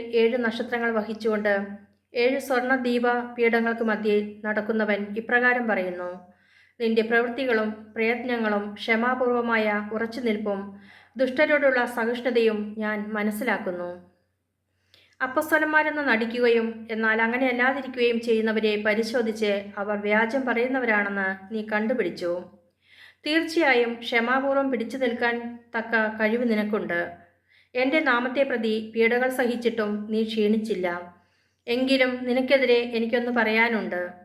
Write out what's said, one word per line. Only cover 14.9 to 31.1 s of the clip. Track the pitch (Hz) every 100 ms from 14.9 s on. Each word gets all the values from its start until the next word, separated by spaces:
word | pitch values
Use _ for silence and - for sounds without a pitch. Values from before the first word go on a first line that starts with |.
| _ _ -
അപ്പസ്തലന്മാരെന്ന് | 262 311 - 311 311 302 311 294 277
നടിക്കുകയും | 220 226 240 240 233 226 220 -
എന്നാൽ | 220 220 220
അങ്ങനെയല്ലാതിരിക്കുകയും | 226 247 262 240 254 277 262 247 240 233
ചെയ്യുന്നവരെ | 233 220 220 220 214 208 214
പരിശോധിച്ച് | 208 220 247 220 214 214 202 202 -
അവർ | 202 202 208
വ്യാജം | 214 233 277 254
പറയുന്നവരാണെന്ന് | 233 254 269 233 208 202 202 190 190 -
നീ | 220 214
കണ്ടുപിടിച്ചു. | 214 220 254 175 - 175 175 - - _ _ _ - - _
തീർച്ചയായും | 302 320 330 330 294 240 233 233
ക്ഷമാപൂർവം | - 240 233 262 269 277 277
പിടിച്ചു | 240 226 269
നിൽക്കാൻ | 254 233 240 233 233 - - 233
തക്ക | 220 226 214 220
കഴിവ് | 214 233 240
നിനക്കുണ്ട്. | 214 208 208 170 175 170 - - _ _ _ _ 247
എൻ്റെ | 262 311 294
നാമത്തെ | 240 262 262
പ്രതി | 269 247 220 220 220
പീഡകൾ | 226 226 240 254 254
സഹിച്ചിട്ടും | 240 240 226 220 208 208 208
നീ | 220
ക്ഷീണിച്ചില്ല. | 220 220 208 220 220 180 180 175 175